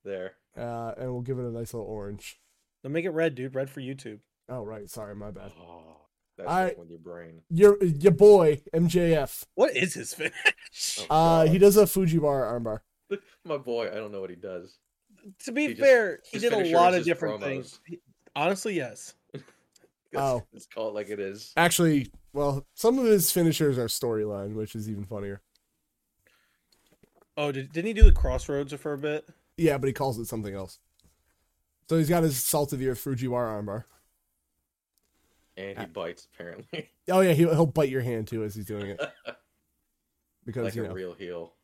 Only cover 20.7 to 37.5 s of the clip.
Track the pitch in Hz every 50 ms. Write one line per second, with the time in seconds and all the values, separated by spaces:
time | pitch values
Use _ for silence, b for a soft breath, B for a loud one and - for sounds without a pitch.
20.7 | - 113 110 110 104 104 104 95 107 101 98 98 98 104 - - - 156 170 175
21.7 | - - 170 165 151 143 127 - - - _ _ - 143 147 143 135 139 139 _
22.7 | _ - - 226 247 269 247 226 214 196 165 - - 185 170 165 151 - 160 143
23.7 | 131 123 117 113 - - - 120 113 107 107 107 101 98 98 101 107 107 107 -
24.7 | - 110 104 110 107 101 101 92 110 101 101 98 101 101 _ _ _ _ _ _
25.7 | _ _ _ _ _ _ _ _ _ _ _ _ _ _ _ _ _ _ _ _
26.7 | _ _ _ _ _ _ _ _ _ _ _ _ _ 151 147 147 135 135 135 143
27.7 | 151 165 175 220 220 208 220 - - - - 135 127 131 - - 143 139 143 139
28.7 | 147 143 - 156 147 139 143 151 147 151 - - _ _ _ _ _ - 165 156
29.7 | 139 139 131 135 127 - 143 135 117 110 117 - 123 110 104 104 98 98 95 92
30.7 | - _ _ _ _ _ _ _ _ _ _ _ _ _ _ _ _ _ _ _
31.7 | _ _ _ - 160 165 156 143 175 170 165 156 139 123 - - - 151 147 139
32.7 | 147 127 131 131 123 117 - 143 135 117 127 127 123 123 120 113 110 104 104 101
33.7 | 98 113 - _ _ _ _ _ _ _ _ _ _ _ _ _ _ _ _ _
34.7 | _ _ _ _ _ _ _ _ _ _ _ _ _ _ _ _ _ 92 95 98
35.7 | 98 107 110 85 - 101 85 85 87 - - _ _ _ 87 87 85 104 127 _
36.7 | - 160 151 _ _ _ _ - 180 190 190 180 160 143 170 165